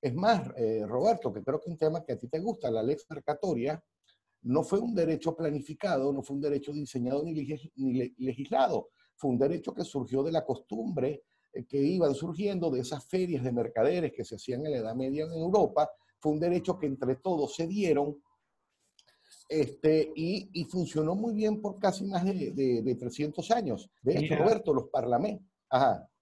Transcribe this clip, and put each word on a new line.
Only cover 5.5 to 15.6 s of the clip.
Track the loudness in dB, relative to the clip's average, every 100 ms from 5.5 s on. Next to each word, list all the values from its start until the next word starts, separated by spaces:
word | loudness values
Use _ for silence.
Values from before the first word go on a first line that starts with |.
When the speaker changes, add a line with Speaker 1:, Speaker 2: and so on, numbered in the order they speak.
| -2 -6 -6 0 2 2
Speaker 1:
no | 0
fue | -4 -4
un |
derecho | 0 -2 -2
diseñado | -8 -6 -4 -2 -2
ni | -2
legis-, | -4 -4 -8 -10 -4
ni | 0
le-, | 0 -2 -4
legislado. | -6 -4 -2 2 4 2 -4 _ _ _
Fue | 0
un | 4
derecho | 2 2 -4
que | -6 -6
surgió | -4 -2 -2
de | 0
la | 0
costumbre, | -2 -6 -4 -6 -4 -2 -2 -2 _ _ _
eh, | -12 -6
que | 0
iban | 2 4 2
surgiendo | 2 -4 -2 -2 0 0
de | 0
esas | -2 -8 -4
ferias | -2 0 0 0
de |
mercaderes | 0 -2 2 2 2 -2
que | -4 -10
se | -10
hacían | -6 -4 -2
en |
la | -2
Edad | -2
Media | -2 -2 -2
en | -4
Europa. | -4 2 4